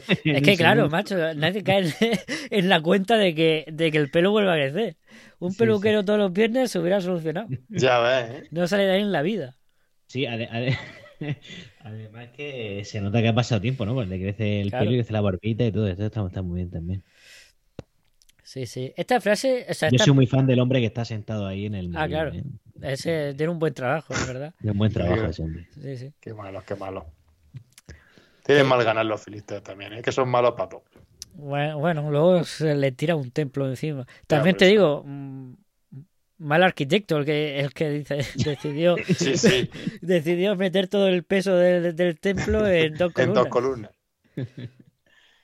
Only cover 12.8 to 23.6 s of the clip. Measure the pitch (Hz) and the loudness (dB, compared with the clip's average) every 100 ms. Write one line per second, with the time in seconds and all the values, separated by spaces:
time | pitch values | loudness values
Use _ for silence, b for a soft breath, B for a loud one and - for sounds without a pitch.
12.8 | 98 107 101 113 110 113 120 110 110 131 | -8 -6 0 2 4 2 2 0 0 -4
13.8 | 101 131 95 92 95 101 107 104 101 123 | -2 -2 -4 -4 -4 -4 -2 -2 -2 -2
14.8 | 107 123 113 107 101 92 110 113 120 98 | 0 0 0 0 0 0 -2 0 0 0
15.8 | 104 87 107 110 92 92 92 87 87 87 | -2 -2 -4 -4 -6 -4 -6 -4 -6 -6
16.8 | 85 95 - B B B B B _ - | -6 -8 -10 B B B B B _ -20
17.8 | - _ _ _ _ _ - 135 123 127 | -20 _ _ _ _ _ -16 -12 -10 -8
18.8 | 131 - 175 247 196 208 269 247 208 170 | -10 -6 0 2 2 2 2 -2 -2 -2
19.8 | 156 127 - 135 131 131 131 123 123 131 | 2 4 6 6 4 2 2 2 2 2
20.8 | 113 - 117 110 104 110 98 98 104 101 | 0 -4 -6 -8 -6 -6 -4 -6 -6 -6
21.8 | 87 165 156 151 151 - - - _ - | -6 -4 -4 -4 -4 -6 -12 -14 _ -14
22.8 | 147 131 - 160 143 139 156 170 | -8 -6 -4 -4 -4 -4 -4 -2